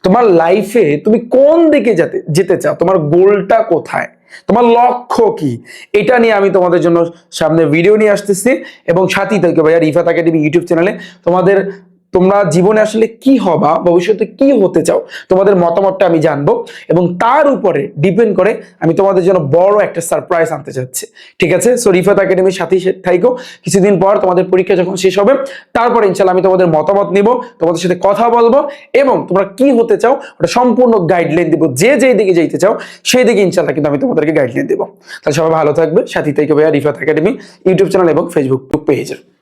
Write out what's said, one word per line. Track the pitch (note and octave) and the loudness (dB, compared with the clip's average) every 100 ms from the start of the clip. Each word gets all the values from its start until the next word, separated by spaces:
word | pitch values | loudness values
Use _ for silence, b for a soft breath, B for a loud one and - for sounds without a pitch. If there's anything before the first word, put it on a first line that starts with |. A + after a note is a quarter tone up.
তোমার | F#3 G#3+ | 2 2
লাইফে | A#3 E3+ E3 G3+ - A#3+ E3 D3 | 4 2 2 0 0 0 0 0
তুমি | G#3+ G#3+ | 0 -2
কোন | - B3+ C#4 E4 E4 | 0 2 4 4 4
দিকে | D4 A3+ F#3 | 2 0 0
যেতে, | C#3 - - | -2 -4 -4
যেতে | D3+ F#3+ F3 | -2 0 -2
চাও, | D3 C#3+ | -2 -2
তোমার | F3 F#3+ | 0 0
গোলটা | D3 F3 F#3+ G#3 F#3+ A3+ | 0 2 2 0 0 -2
কোথায়, | - D#3+ - - - _ B B - | 0 -2 -2 -8 -8 _ B B -2
তোমার | G#3 A#3+ | 2 2
লক্ষ্য | A#3 B3 B3 - - G#3+ | 2 2 -2 -4 0 0
কি, | - D3 A#2 B B B | 0 -6 -6 B B B
এটা | G#3 G3 B3 | -2 0 2
নিয়ে | A#3 | 2
আমি | G#3 G3 | 2 0
তোমাদের | F#3 F3+ E3+ | 2 2 2
জন্য | D#3+ E3+ E3+ E3 B | 2 0 -2 -6 B
সামনে | - D#3+ E3 D#3+ | -4 0 2 2
ভিডিও | D#3+ F3+ G#3+ | 2 2 2
নিয়ে | G#3+ | 2
আসতেছি। | G3+ - G3 A#3+ C4 B B - | 0 -2 -2 -2 -2 B B -2
এবং | E3+ F#3 | 0 0
সাথেই | G3 G3 G#3+ | -2 -2 0
থাকবে | E3+ E3 | 0 2
ভাইয়া | D#3 E3 | 2 2
রিফাত | D#3+ D#3 E3+ | 2 0 0
একাডেমি | E3 E3 D#3+ | 0 0 0
YouTube | D3+ E3+ E3+ | 0 -2 0
চ্যানেলে। | E3 F#3 A#3 B B | -2 0 -4 B B
তোমাদের | - F3+ F3+ G3 F#3+ B _ _ _ | -2 0 2 0 -2 B _ _ _
তোমরা | F3+ F#3 G3+ | 0 2 2
জীবনে | G3 D#3+ F#3 G#3+ | 2 0 2 2
আসলে | G#3+ A3 A3+ | 0 0 -2
কি | - C4 C4 | -2 0 2
হবা, | F#3+ E3 D3 D#3+ | 2 0 0 0
ভবিষ্যতে | F3 F3 F3+ G3 G#3 | 0 0 -2 -2 -4
কি | - C#4 B3+ | 0 0 2
হতে | F#3 F3 | 2 0
চাও, | F3+ - - B - | 0 -2 -4 B -2
তোমাদের | F#3 G3 F#3+ | 0 2 2
মতামতটা | E3+ E3+ G3 F#3+ F#3 | 2 0 -2 0 0
আমি | E3 | 2
জানবো | D#3 C#3+ C#3+ A#3 B B B | 0 0 -2 -2 B B B
এবং | E3 F3 F3 | 0 0 -2
তার | A3+ C#4 C#4+ | 0 2 2
উপরে | B3 F#3 D3 - D3 | 0 -2 -2 -6 -4
ডিপেন্ড | F3 F3+ A3+ F3+ | -2 0 0 0
করে | F#3+ - B B | -2 -2 B B
আমি | D#3+ | -2
তোমাদের | E3 G3 F#3 | 0 0 2
জন্য | F3+ F#3 C#3 | 2 0 0
বড় | D#3+ F#3 G#3 | 2 2 2
একটা | F#3 E3+ | -2 -4
সারপ্রাইজ | E3 D#3 D3+ E3+ D#3+ | -6 -6 -2 -2 -2
আনতে | D3 D3 | -4 -10
চাচ্ছি। | C3 B2+ - - B B _ | -10 -10 -12 -14 B B _
ঠিক | F3 | 0
আছে? | F3+ G3+ B3 | 2 2 0
So, | G#3+ | 2
রিফাত | F3+ F#3 G3+ | 2 2 0
একাডেমির | F#3+ F#3 F#3 | 0 0 0
সাথেই | F#3 E3 F#3 | -2 -2 -2
সে-, | F3+ - | -2 -4
থাইকো। | F#3 F3+ A#3 B3 B B | -2 0 0 -2 B B
কিছুদিন | - F#3+ G3 F#3+ | -2 0 2 2
পর | F#3+ G#3 | 2 2
তোমাদের | F#3+ F3+ F3+ | 0 0 0
পরীক্ষা | F#3 F#3 F#3 | -2 0 -2
যখন | F3 F#3+ | -2 -2
শেষ | F#3 F3+ | -2 0
হবে, | G3+ C#4 B B B | 0 0 B B B
তারপরে | A#3+ A#3+ A#3 G#3 | -2 0 2 0
ইনশাল্লাহ | F3 F#3+ F#3 | 0 0 2
আমি | |
তোমাদের | F#3 F#3 F3+ | 2 2 2
মতামত | D#3 D3+ G3+ G3+ | 0 0 0 0
নিব, | F#3+ G#3 B3 B _ | 0 0 -2 B _
তোমাদের | E3 E3+ | -2 -2
সাথে | F3 F3 | -4 -2
কথা | F#3+ G3+ A#3 | 0 0 0
বলবো | A#3 A#3 C4+ E4 B B | 2 2 2 -2 B B
এবং | B3+ C4+ F#3+ - | 0 2 0 -2
তোমরা | F#3 F#3+ - | -2 -2 0
কি | C4+ | 0
হতে | A#3 A3+ G3 | 2 0 0
চাও | A#3 | 0
ওটা | C#4 - _ E3 | -2 -6 _ -2
সম্পূর্ণ | B3 B3 A#3 B3 A3+ E3 | 0 0 2 2 2 0
গাইডলাইন | F3+ D#3+ D#3+ E3 | -2 0 -2 0
দিব। | D3+ D#3 | 0 -2
যে | B2+ G#3+ C#4 | 0 0 2
যেই | C4 | 2
দিকে | G#3 G3+ | 2 2
যেতে | F3 D3+ D3 | 0 0 0
চাও | F#3 C4 B B | -2 -2 B B
সেই | - B3+ | -2 0
দিকে | A3+ A#3 | 2 2
ইনশাল্লাহ | F#3+ F3 D3+ D3 | 0 0 -2 -2
কিন্তু | D3+ | -2
আমি | C#3+ | -2
তোমাদেরকে | B3+ F3 D3 | -2 -2 -2
গাইডলাইন | D#3 B2+ - C#4 | -2 -2 -4 -4
দিব। | - - - B B | -4 -6 -12 B B
তাহলে | - D3+ | -4 -2
সবাই | D#3+ | 0
ভালো | D#3+ D3+ | 0 0
থাকবে, | D3 D#3+ F3 - | 0 0 0 -2
সাথেই | F3+ D3+ | -4 -4
থাইকো | C#3 D3 D3 | -2 0 2
ভাইয়া | D#3 | 2
রিফাত | D3 D3 - | 0 -2 -4
একাডেমি | - D3+ E3 C4+ B B F#3 | -4 -2 -2 -4 B B -2
YouTube | F#3 F#3 | 0 0
চ্যানেল | F#3+ F3 | 2 2
এবং | D3 F#3 | 0 -2
Facebook | D#3+ C3 C3 - D3+ D#3+ | -4 -2 -2 -2 -4 -2
পেজের। | C#3 - - _ _ | -4 -4 -14 _ _